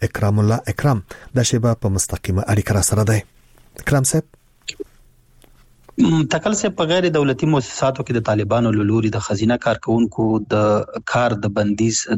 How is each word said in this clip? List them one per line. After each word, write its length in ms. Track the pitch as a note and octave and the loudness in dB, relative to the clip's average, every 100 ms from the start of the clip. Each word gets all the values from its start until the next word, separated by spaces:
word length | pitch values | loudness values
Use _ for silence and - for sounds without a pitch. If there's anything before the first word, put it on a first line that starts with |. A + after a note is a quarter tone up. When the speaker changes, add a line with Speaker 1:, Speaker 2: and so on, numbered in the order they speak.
| A2 | -6
Speaker 1:
اکرام 360 | - G#2 G#2 | 0 0 2
الله 320 | G#2 A#2 - - | 2 2 -2 -2
اکرام 300 | D3 A#2+ - - - B2+ | 0 0 -4 -16 -6 -2
دا 100 | A#2 | 0
شیبه 260 | B2 A#2+ A2+ G#2 | 2 0 0 0
په 100 | F#2+ | -2
مستقیمه 500 | - F#2 - F#2 - | -2 -6 -2 -2 0
اړیکه 200 | G#2 - G2+ | 0 2 0
را 40 | - | 2
سره 160 | G#2+ G#2+ | 2 2
دی. 80 | G#2+ - _ _ _ _ - - | 0 -2 _ _ _ _ -12 0
اکرام 260 | C#3+ C3 | 0 2
صاحب. 240 | D#3+ - - _ _ - - - _ _ _ _ _ - - _ _ - - | 0 -4 -10 _ _ -16 -14 -16 _ _ _ _ _ -20 -20 _ _ -10 -2
Speaker 2:
م، 200 | - D#3+ D3+ | 2 2 0
تکل 200 | E3 G#3 G#3+ | -2 -2 -2
صاحب، 180 | G#3 F#3 | -2 -2
په 120 | D#3+ | 0
غیر 160 | F3+ F3+ | 0 2
دولتي 340 | D#3 C#3+ B2+ D#3 | 2 0 0 0
مؤسساتو 500 | D3 A#2+ - C3+ C3 | 0 -2 -2 -2 -2
کې 140 | B2+ A#2+ | -4 -2
د 40 | A2 | 0
طالبانو 420 | G#2+ G2+ A#2 A#2 G#2+ | -2 0 0 2 2
له 80 | G#2 | 2
لوري 200 | A2+ A2 G2+ | 2 0 -2
د 80 | |
ښځینه 340 | - G#2 A2 B2 - | -4 -2 0 0 0
کارکوونکو 640 | A2 - A2+ A2+ - A2 A2 G#2 | -2 0 2 2 0 0 0 0
د 480 | A2 G#2+ G#2 - - - | 0 2 2 -2 -8 -4
کار 220 | A#2+ A#2+ G#2+ G#2 | 0 0 0 -2
د 60 | G2+ | -2
بندیز 420 | G#2 G#2 A2+ A2 - | 0 0 0 0 -2